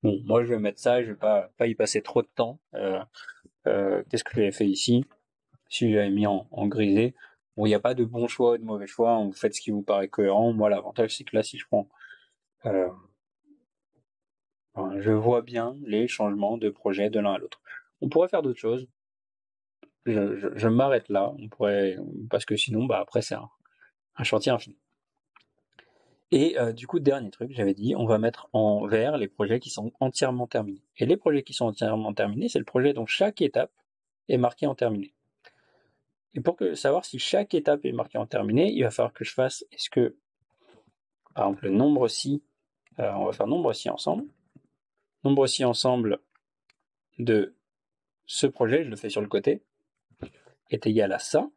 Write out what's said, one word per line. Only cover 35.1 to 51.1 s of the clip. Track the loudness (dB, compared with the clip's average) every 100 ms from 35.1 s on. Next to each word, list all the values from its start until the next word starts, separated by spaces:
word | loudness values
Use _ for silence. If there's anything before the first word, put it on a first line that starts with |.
| _ _ _ -20 _ _ _ _ _ _ _ _
Et | -4
pour | -2 0
que, | -2
savoir | 0 0 0 -2
si | -8
chaque | -2 0 0
étape | -2 2 0 0
est |
marquée | -4 -4 -4
en | -4
terminé, | -4 0 2 2
il | 2
va | -2
falloir | 0 -2
que | -2
je | -10
fasse, | -2 -2 -2 -16
est-ce | -12 -4
que, | 2 2 0 _ _ _ _ _ _ _ _ _ _ _
par | -4 -2
exemple, | -2
le | -2
nombre | 2 4 4 2
si, | 0 -4 -4 _ _ _ _ _ -4
euh, | -4
on | -2
va | -4
faire | 0 0
nombre | 2 0
si | -2 -4
ensemble. | -4 -2 -4 -4 _ _ _ _ _ _ _ _ _
Nombre | 2 4 4
si | 2
ensemble | 0 2 2 2 2 -2 _ _ _ _ _ _ _ _ _ _
de | 2 2 2 _ _ _ _ _ _ _ _
ce | -2 -2
projet, | 0 0 2
je | 0
le | -8
fais | -6
sur | -6
le | -2
côté, | 0 0 -2 _ _ _ _ _ _ -18 _ _ _ _
est | -4 0
égal | 2 2